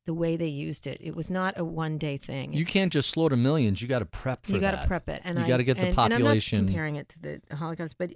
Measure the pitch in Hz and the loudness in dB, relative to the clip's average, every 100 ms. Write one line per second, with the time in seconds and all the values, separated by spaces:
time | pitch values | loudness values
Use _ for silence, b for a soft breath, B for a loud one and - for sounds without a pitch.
0 | - 165 165 165 165 143 156 147 139 - | -6 -2 0 0 -2 -4 -8 -8 -10 -10
1 | 165 160 160 185 185 190 165 165 160 156 | -10 -8 -4 -2 -2 -2 -6 -4 -4 -2
2 | 156 139 - 135 135 151 170 196 190 151 | -4 -6 -6 -8 -4 -2 0 2 2 2
3 | - 160 160 127 127 156 113 98 120 127 | 0 2 2 4 4 4 2 0 -2 -2
4 | 92 - 131 123 - 196 190 190 - 175 | -2 -6 -6 -6 -2 0 0 0 0 0
5 | - 143 180 170 123 127 123 127 110 117 | -2 -8 -4 0 2 4 4 2 2 4
6 | 113 117 113 110 - 107 95 95 156 147 | 4 4 4 4 4 2 2 2 -2 -4
7 | - 160 151 147 - 147 165 165 160 - | -8 -14 -12 -12 -10 -8 -6 -6 -8 -6
8 | 180 | -8